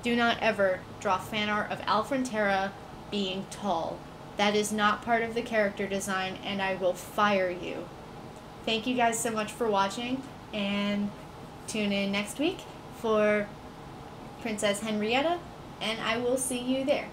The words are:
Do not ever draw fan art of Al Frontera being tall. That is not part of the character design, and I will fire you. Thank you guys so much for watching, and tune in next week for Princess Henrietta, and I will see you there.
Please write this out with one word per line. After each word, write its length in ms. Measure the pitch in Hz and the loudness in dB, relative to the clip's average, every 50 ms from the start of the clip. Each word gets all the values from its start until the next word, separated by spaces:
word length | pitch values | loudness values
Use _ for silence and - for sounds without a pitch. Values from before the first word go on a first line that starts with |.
| - | 2
Do 120 | 240 240 | 2 2
not 220 | 233 233 233 214 - | 4 4 4 4 4
ever 400 | - 226 214 196 196 190 185 180 - - - - | 2 2 4 4 4 2 2 0 -4 -12 -14 -4
draw 180 | - 214 185 190 | 0 2 2 2
fan 320 | - - - 214 208 208 | 0 -2 -2 -2 0 2
art 220 | 208 208 202 - | 2 0 0 -2
of 100 | 185 - - | -4 -4 0
Al 180 | - 190 208 214 | 2 2 2 2
Frontera 680 | - 285 262 254 254 208 220 214 202 196 190 190 196 196 - - - - - - - | 2 0 0 0 0 0 2 4 4 4 4 2 0 -4 -8 -14 -14 -14 -14 -10 -4
being 360 | - 208 196 190 185 196 196 - | -2 -2 0 0 -2 -4 -6 -8
tall. 480 | - - - 202 175 165 160 - - - - - - - - - - - | -10 -6 0 0 0 0 0 -2 -4 -8 -10 -14 -16 -16 -16 -14 0 2
That 180 | 202 208 208 | 2 4 4
is 160 | 214 208 208 | 4 2 2
not 320 | 214 214 208 208 202 - - | 2 4 4 4 4 2 2
part 200 | 233 240 226 226 | 2 2 2 2
of 100 | 226 226 | 0 -2
the 80 | 233 | -4
character 460 | 226 - 233 220 208 202 202 - 202 190 | -4 0 2 4 4 2 2 -2 -4 -2
design, 500 | 196 196 190 202 190 190 185 190 190 - - | -2 -2 -2 0 -2 0 0 -2 -4 -6 -6
and 180 | - 202 196 | -4 -2 0
I 140 | 190 190 190 | 0 0 0
will 180 | 185 196 214 185 | 2 2 2 2
fire 560 | - - - - - 208 208 208 190 185 180 | 0 -4 -6 2 4 6 6 6 6 4 2
you. 380 | 175 180 170 165 156 156 - - - - - - - - - - - - - - - - - | 0 -2 -6 -6 -6 -6 -8 -10 -12 -14 -14 -14 -14 -14 -14 -14 -14 -14 -16 -16 -16 -6 -2
Thank 220 | - 220 220 214 254 | 0 0 0 2 0
you 80 | 254 | 2
guys 240 | 254 240 233 226 226 | 4 4 4 4 2
so 120 | - 240 | 0 0
much 200 | 220 214 214 208 | 0 0 -2 -4
for 180 | - - 247 226 | -2 -2 0 2
watching, 540 | 208 196 196 196 196 247 240 247 254 269 - - - - - - - | 4 4 4 2 0 -2 -2 -2 -2 -4 -4 -8 -14 -14 -14 -8 -4
and 560 | 214 202 196 202 202 202 202 208 202 208 202 - - - - - - - - - - - - | -2 0 0 2 2 2 2 2 2 0 -2 -4 -8 -14 -14 -14 -14 -14 -14 -14 -14 -10 -6
tune 240 | - 220 208 202 | -2 0 0 2
in 200 | 202 196 202 196 | 2 2 2 2
next 280 | 196 202 208 208 - - | 0 0 -2 -2 -2 0
week 200 | 277 339 381 - - - - - - - - - | 0 0 0 -2 -10 -14 -14 -14 -14 -14 -12 -4
for 500 | - 226 220 214 208 208 208 208 208 208 - - - - - - - - - - - - - - - - - - | 0 2 4 6 6 6 4 4 2 -2 -6 -14 -14 -16 -14 -14 -14 -14 -14 -14 -14 -14 -14 -14 -14 -14 -14 -8
Princess 400 | - 240 214 208 - 208 202 196 | -6 -4 -2 2 2 2 2 2
Henrietta, 580 | 208 220 214 208 208 220 233 262 285 320 349 349 - - - - - - - - | 0 -2 0 0 2 4 4 4 4 4 2 0 -2 -10 -14 -14 -14 -14 -10 -6
and 180 | - 208 220 220 | -4 -4 -2 -2
I 160 | - 214 226 233 | 0 0 0 2
will 200 | 247 240 254 269 | 2 2 2 2
see 220 | 262 - 262 247 | 2 0 -2 -2
you 260 | 247 254 262 262 269 | 0 0 0 2 4
there. 220 | 269 285 - - - | 2 2 2 2 -6